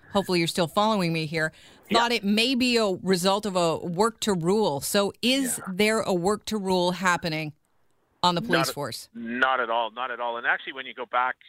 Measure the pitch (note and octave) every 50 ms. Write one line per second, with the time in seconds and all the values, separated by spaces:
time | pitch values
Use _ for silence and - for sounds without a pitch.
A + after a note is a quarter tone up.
0 | - - - G3+ F#3 - F#3 F3 E3 D#3+ - - F#3 D3+ - G#3 G#3 A3 A3 G3+
1 | F3+ E3 E3 D#3+ D#3+ D3+ E3+ D#3+ D#3 D#3 - - - - - - - - G#3 A#3
2 | A#3 A#3 A#3+ A3+ - G3+ G#3 G#3+ A3+ C4 C4+ A#3+ B3+ B3 A#3+ A3+ A3 G3+ F#3 -
3 | - F3+ F#3+ F3 F3 G3 F#3+ G#3+ G#3 G#3 F3+ F#3 E3+ E3 D#3 - - F3+ E3+ E3+
4 | G#3+ A3+ A3 - - A3+ G3 F3 D#3+ F3 G3 A3 G#3+ F3 C#3 C#3 - - - G3+
5 | G3+ G3 - _ - A#3+ C4 C#4 C4+ B3 - - - F#3+ F#3 F3+ G#3 G#3+ A3 A3
6 | - - G3 F3 E3 G3 G#3+ G#3 - - G#3+ G#3+ F#3+ F#3+ F#3 F#3 F3 F3+ F#3 E3+
7 | F#3+ F#3 F3 E3+ - E3+ D#3 D#3 D#3 D3+ - _ _ _ _ _ _ _ _ _
8 | _ _ _ _ - F3+ F3 E3+ - A#3 - - C3+ C3 - C#3+ C#3+ A#2 A2 -
9 | - - - A#2 A#2 A2+ A#2+ B2+ C3 C3 C3 B2+ A#2+ A2+ A2+ A#2+ A#2 A2 A2 A#2+
10 | B2+ B2+ A#2+ A#2 A#2+ A#2+ A#2 A#2 B2 C#3+ F3 F#3 - F3+ D3 C3 C3 B2+ A#2 C3
11 | B2 - - B2 B2+ B2+ B2 - -